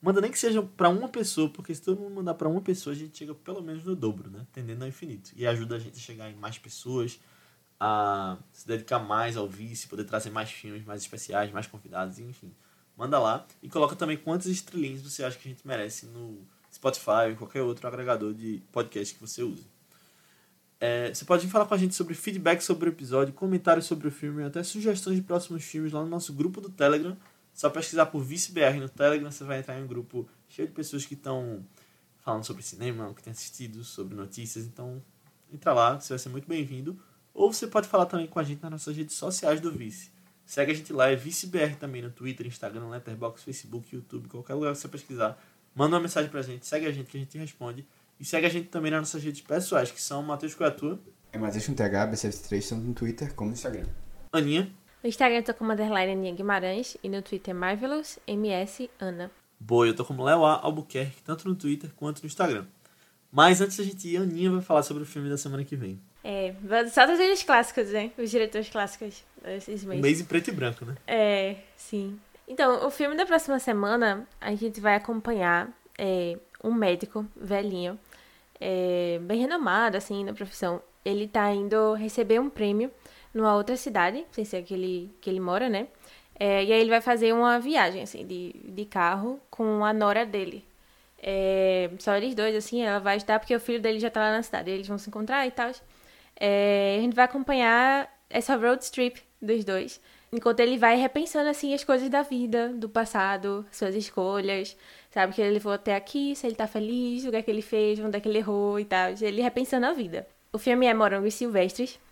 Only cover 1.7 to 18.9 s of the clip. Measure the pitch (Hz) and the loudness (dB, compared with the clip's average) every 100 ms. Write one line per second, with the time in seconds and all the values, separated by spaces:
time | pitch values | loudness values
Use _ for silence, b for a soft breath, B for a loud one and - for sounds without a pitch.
1.7 | 156 - 190 202 196 180 165 156 170 190 | -8 -2 -2 -4 -8 -6 -2 0 -2 -2
2.7 | 180 - 143 156 - 151 151 - 196 170 | -4 -4 -8 -10 -14 -16 -16 -12 -12 -10
3.7 | 160 170 185 113 98 95 98 127 - 120 | -10 -6 -4 -2 -4 -10 -16 -16 -12 -10
4.7 | 117 131 131 165 107 95 - 120 117 113 | -10 -10 -12 -12 -14 -16 -4 -2 0 -2
5.7 | 117 113 - - 113 107 104 104 113 - | -8 -10 -16 -18 -16 -16 -12 -12 -12 -16
6.7 | - - 127 120 - b b b b b | -16 -6 -4 -4 -6 b b b b b
7.7 | _ 107 107 104 101 95 92 - - - | _ 0 2 0 0 -4 -8 -12 -20 -8
8.7 | 117 110 123 104 107 117 113 101 95 113 | -8 -2 -4 0 0 0 -2 -6 -8 -12
9.7 | 120 - 98 101 110 107 107 107 - 107 | -12 -12 -10 -4 -4 -4 -6 -8 -10 -14
10.7 | 104 107 104 98 110 - 98 104 104 107 | -14 -12 -12 -12 -14 -4 -2 -2 -4 -10
11.7 | 110 101 90 92 95 117 127 92 - b | -14 -12 -8 -8 -8 -16 -16 -20 -20 b
12.7 | b b _ 123 143 110 110 - _ 127 | b b _ 0 2 2 0 -4 _ -8
13.7 | 165 147 170 160 151 160 165 185 180 - | 2 2 2 -4 -4 -2 -4 -2 -4 -4
14.7 | 180 139 135 139 143 131 123 131 127 139 | -6 -6 -6 -12 -8 -6 -8 -14 -16 -8
15.7 | 123 107 110 117 117 117 104 95 b b | -6 -6 -10 -16 -16 -14 -14 -18 b b
16.7 | - 135 131 - 110 113 110 107 135 127 | -2 -2 -2 2 4 4 0 -8 -4 -4
17.7 | 120 127 123 127 113 107 107 113 104 - | -4 -8 -8 -2 -2 -2 -6 -8 -10 -8
18.7 | 120 117 | -6 -4